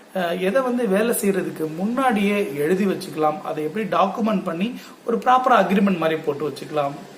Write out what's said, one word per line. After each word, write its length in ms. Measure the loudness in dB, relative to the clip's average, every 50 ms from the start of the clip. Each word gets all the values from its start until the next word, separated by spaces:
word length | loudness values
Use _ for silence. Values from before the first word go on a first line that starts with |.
| -16 -8 -6
அஹ், 260 | -4 -2 -2 -2 -2
எதை 220 | 0 0 2 2
வந்து 260 | 0 0 0 0 0 2
வேலை 260 | 2 2 2 2 0
செய்யறதுக்கு 600 | 0 0 0 0 0 -2 -4 -4 -6 -6 -6 -4
முன்னாடியே 800 | -4 -4 -2 0 0 2 2 2 2 2 2 2 0 -2 -2 -2
எழுதி 300 | -2 0 2 2 2 2
வச்சுக்கலாம், 560 | 0 0 -2 -6 -6 -2 0 0 0 0 -2
அதை 220 | -4 -6 -4 -4 -4
எப்படி 200 | -4 -4 -4 -2
டாக்குமெண்ட் 600 | 0 2 2 2 2 0 0 0 0 0 0 -2
பண்ணி 300 | -4 -4 -2 -4 -4 -6 -8 -14 -18 -20 -10 -4
ஒரு 120 | -2 -2
ப்ராப்பரா 400 | 0 2 4 4 4 4 4 4 4
அக்ரிமெண்ட் 400 | 4 4 2 4 4 2 2 2
மாதிரி 220 | 0 0 0 0
போட்டு 280 | -2 -2 -2 -2 -4 -6
வச்சுக்கலாம் 480 | -6 -8 -10 -6 -4 -2 -2 -2 -4 -8 -14 -18 -20